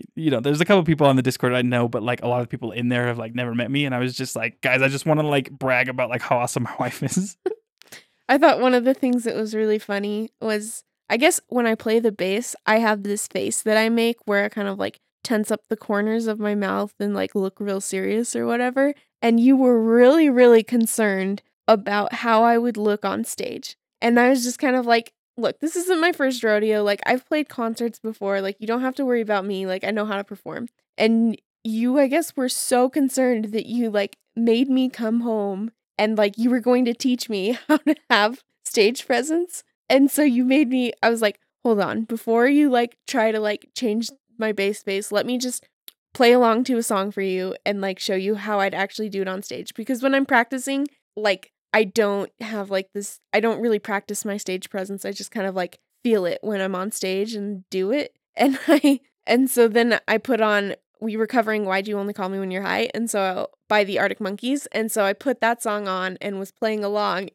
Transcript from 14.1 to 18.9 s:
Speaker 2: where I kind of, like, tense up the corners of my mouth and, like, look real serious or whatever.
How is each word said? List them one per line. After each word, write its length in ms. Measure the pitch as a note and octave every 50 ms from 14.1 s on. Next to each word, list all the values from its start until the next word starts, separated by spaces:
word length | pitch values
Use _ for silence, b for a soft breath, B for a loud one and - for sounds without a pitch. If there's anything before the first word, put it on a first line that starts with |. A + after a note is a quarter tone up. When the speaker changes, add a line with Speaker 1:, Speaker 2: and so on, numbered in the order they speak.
| A#3+ - _
Speaker 2:
where 180 | - G3+ G3+ G3+
I 40 | G#3
kind 200 | - A3 G3+ G3+
of, 100 | G3 G3
like, 220 | F#3+ G#3 - _ _ _ _ _
tense 280 | - - A#3+ G#3+ G#3+ -
up 180 | A3 - - _
the 80 | A3
corners 500 | - - - G#3 G3+ G#3 G#3+ A3 A#3 A3+
of 120 | A3 G#3+ A3
my 160 | G#3 G#3 G#3
mouth 400 | G#3 G3 F#3+ G3 G3 G3+ G#3 - -
and, 160 | G#3 G#3 G3+
like, 200 | G3 F#3+ F#3+ -
look 260 | G3+ F#3+ F#3+ - -
real 200 | G#3 G3+ G3 G3
serious 540 | G3+ - - F#3+ F#3+ G3 G3+ A3 A#3+ A#3 -
or 120 | A#3 A#3
whatever. 480 | A#3 A#3 A#3+ B3 B3+ B3+ C4+ C4+ C#4+